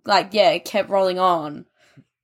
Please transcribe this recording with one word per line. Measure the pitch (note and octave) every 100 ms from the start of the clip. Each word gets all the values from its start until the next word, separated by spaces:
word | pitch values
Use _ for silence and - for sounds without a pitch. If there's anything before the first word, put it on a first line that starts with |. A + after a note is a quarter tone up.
like, | - G3+ G#3
yeah, | G#3+ F3+
it | E3+
kept | - G#3 G3
rolling | G3 F#3+ F3+
on. | F#3 E3+ D3+ D3 - _ _ - _ _